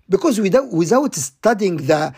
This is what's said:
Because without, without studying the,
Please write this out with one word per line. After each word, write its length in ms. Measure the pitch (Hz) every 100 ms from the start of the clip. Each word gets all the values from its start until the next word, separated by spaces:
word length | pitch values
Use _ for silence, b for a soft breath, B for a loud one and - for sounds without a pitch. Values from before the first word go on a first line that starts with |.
| -
Because 300 | 190 330 220
without, 300 | 196 247 269
without 460 | 165 170 247 285 -
studying 640 | - - 214 214 202 165
the, 360 | 139 151 156